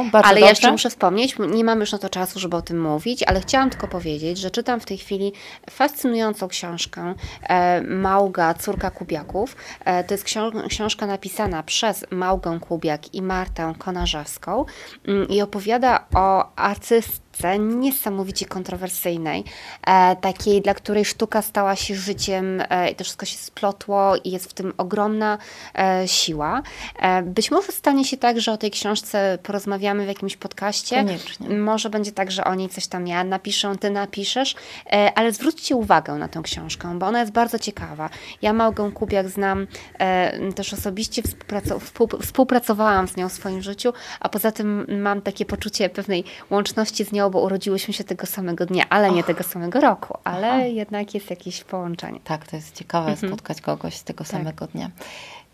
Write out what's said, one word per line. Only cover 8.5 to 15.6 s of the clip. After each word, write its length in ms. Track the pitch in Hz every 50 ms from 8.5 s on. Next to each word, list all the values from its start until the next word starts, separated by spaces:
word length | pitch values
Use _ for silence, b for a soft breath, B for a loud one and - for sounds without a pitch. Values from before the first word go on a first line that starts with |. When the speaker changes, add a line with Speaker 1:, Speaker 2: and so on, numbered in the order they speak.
| 170
Speaker 2:
córka 380 | - - 214 196 185 - 185
Kubiaków. 640 | - - 185 165 165 147 147 - - 180 226 269 - B B B B B -
E, 180 | - 180 180 175
to 100 | 175 202
jest 100 | 196 -
książ-, 440 | - - 220 214 226 214 214 - -
książka 360 | - - 214 214 - - 226
napisana 580 | 202 196 196 - 190 - - 214 196 175 156 156
przez 420 | - - - - 214 190 - - -
Małgę 480 | 190 180 185 185 190 190 - 175 165 170
Kubiak 280 | - - 170 160 170 160 151 151 - - -
i 80 | -
Martę 520 | 185 185 185 185 185 - - - 165 160 160 -
Konarzewską, 880 | - 185 180 180 175 170 - 151 147 - - - - 165 190 247 302 B B B B B B B -
mm, 200 | - 202 196 185
i 140 | - 196 208
opowiada 640 | 202 202 - 202